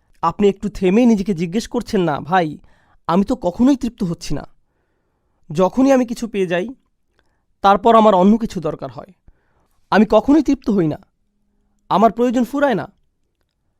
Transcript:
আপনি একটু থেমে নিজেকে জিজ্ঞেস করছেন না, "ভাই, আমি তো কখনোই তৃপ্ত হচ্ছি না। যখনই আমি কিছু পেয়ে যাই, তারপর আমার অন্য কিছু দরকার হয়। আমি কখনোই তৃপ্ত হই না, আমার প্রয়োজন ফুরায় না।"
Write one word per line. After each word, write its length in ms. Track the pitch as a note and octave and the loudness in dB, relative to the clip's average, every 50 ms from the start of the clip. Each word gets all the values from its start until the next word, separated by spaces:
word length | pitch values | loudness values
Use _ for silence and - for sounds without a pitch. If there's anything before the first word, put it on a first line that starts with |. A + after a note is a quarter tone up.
| _ _ _ _ | _ _ _ _
আপনি 260 | - E3+ - - G#3 G3 | -4 -4 -2 0 0 0
একটু 200 | F#3+ - A3 G3+ | 0 -2 -6 -10
থেমে 380 | - - F#3+ F#3 G3 A#3 B3+ | -6 -4 -2 0 2 4 4
নিজেকে 280 | A#3 A3+ F#3+ F#3 G#3+ F#3 | 4 2 0 -2 -4 -4
জিজ্ঞেস 340 | D3+ F3+ E3 F3 A#3 - - | -4 -6 -6 -6 -6 -6 -6
করছেন 320 | - A#3+ - - A3+ G3+ | -6 -8 -6 -4 -2 -2
না, 200 | F3 D#3+ C#3 - | -2 -2 -4 -6
"ভাই, 380 | - C#3 F#3 F#3 E3 D3+ C#3+ - - _ _ _ _ _ _ _ _ | -4 -2 0 0 0 -2 -6 -12 -18 _ _ _ _ _ _ _ _
আমি 180 | - E3+ G3 G3+ | -2 0 0 0
তো 120 | - B3+ | 0 -4
কখনোই 400 | - - F3 - - A#3+ C#4 C#4+ | -4 -4 -4 -2 0 2 2 2
তৃপ্ত 280 | - C4 A3 - - G3+ | 0 -2 -6 -6 -6 -6
হচ্ছি 300 | E3+ E3+ - - - D3 | -6 -6 -8 -8 -8 -8
না। 140 | - - - _ _ _ _ _ _ _ _ _ _ _ _ _ _ _ _ _ _ _ - | -8 -8 -12 _ _ _ _ _ _ _ _ _ _ _ _ _ _ _ _ _ _ _ -8
যখনই 400 | D3 E3+ F#3 F#3 - B3 C4 C#4 | -2 -2 -2 0 0 2 2 2
আমি 140 | C4+ B3+ B3+ | 2 2 0
কিছু 220 | - A3+ - A#3 G#3 | -2 -6 -10 -10 -8
পেয়ে 180 | - G3 F#3 | -6 -6 -4
যাই, 220 | E3 F3+ E3+ G3 A#3 C4+ - _ _ _ _ _ _ _ _ _ _ _ _ _ _ _ _ | -2 -4 -4 -4 -6 -12 -18 _ _ _ _ _ _ _ _ _ _ _ _ _ _ _ _
তারপর 340 | - G3 G3+ G3+ G3 A#3 A3 | 2 2 2 2 4 4 4
আমার 180 | A3 G#3+ G#3+ F#3+ | 6 6 4 4
অন্য 240 | F3+ F3+ G3+ A3+ A3 | 4 4 4 2 2
কিছু 220 | A3+ A3 - F3+ | -2 -6 -8 -8
দরকার 300 | D#3 D3+ D3+ - - C3+ | -8 -8 -8 -10 -12 -14
হয়। 220 | - C#3+ - - _ _ _ - _ _ _ _ _ _ _ _ _ _ _ _ | -14 -18 -20 -20 _ _ _ -20 _ _ _ _ _ _ _ _ _ _ _ _
আমি 160 | E3+ G3 G#3+ G#3+ | 2 2 2 4
কখনোই 320 | G#3+ G#3+ - C4+ D4 D#4+ | 2 2 2 2 2 2
তৃপ্ত 280 | B3+ D4 C4+ - - - | 2 0 -4 -4 -4 -2
হই 180 | G3 G3+ E3 D3+ | -2 0 -2 -2
না, 100 | D3+ - _ _ _ _ _ _ _ _ _ _ _ _ _ _ _ _ _ - | -4 -8 _ _ _ _ _ _ _ _ _ _ _ _ _ _ _ _ _ -4
আমার 240 | D#3 F#3 A3 A3 | 0 2 2 2
প্রয়োজন 320 | - A#3 A#3+ B3+ A3 C4 A#3 | 2 0 -2 -2 0 -2 -2
ফুরায় 300 | - C#4 C#4 C#4+ C#4 A3 | -4 -2 -2 -2 -2 -2
না।" 180 | D#3+ C3 - _ _ _ _ _ _ _ _ _ _ _ _ _ _ _ _ _ | -4 -6 -10 _ _ _ _ _ _ _ _ _ _ _ _ _ _ _ _ _